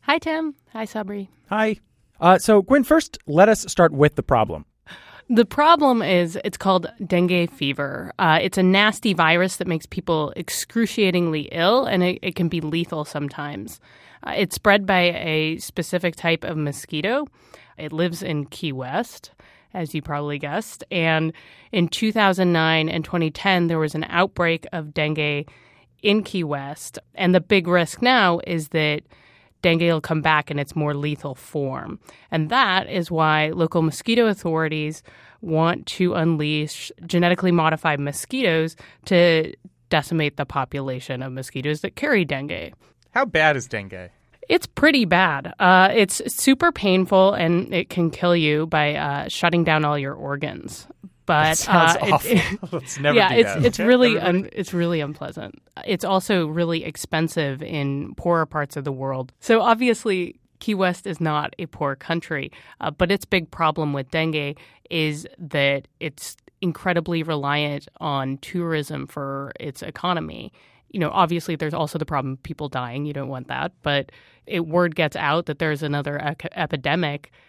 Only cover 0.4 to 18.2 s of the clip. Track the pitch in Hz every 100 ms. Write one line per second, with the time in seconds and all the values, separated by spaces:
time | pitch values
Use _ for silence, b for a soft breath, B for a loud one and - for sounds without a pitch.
0.4 | 320 277 _ 226 220 220 196 202 196 _
1.4 | _ 214 220 214 _ _ _ _ 170 185
2.4 | - 208 185 277 247 320 - - - 151
3.4 | 208 220 180 - 170 139 147 - - 123
4.4 | 110 78 - _ - B B B B 226
5.4 | 240 - 302 330 294 233 208 180 175 170
6.4 | - - 196 185 170 - 190 175 180 180
7.4 | 170 - 139 139 143 135 139 - 175 160
8.4 | 185 196 185 190 214 214 226 175 165 170
9.4 | 185 - 180 165 - - - 160 151 -
10.4 | 170 - - 226 226 - 196 180 170 156
11.4 | 143 165 175 240 247 196 180 180 190 -
12.4 | 170 165 156 165 170 160 151 151 143 -
13.4 | 147 143 101 - b b b b - -
14.4 | 196 - 208 202 196 185 175 170 165 156
15.4 | 156 160 - - 165 180 175 160 170 165
16.4 | - 156 147 139 - 151 185 262 302 b
17.4 | b b b b 156 160 175 165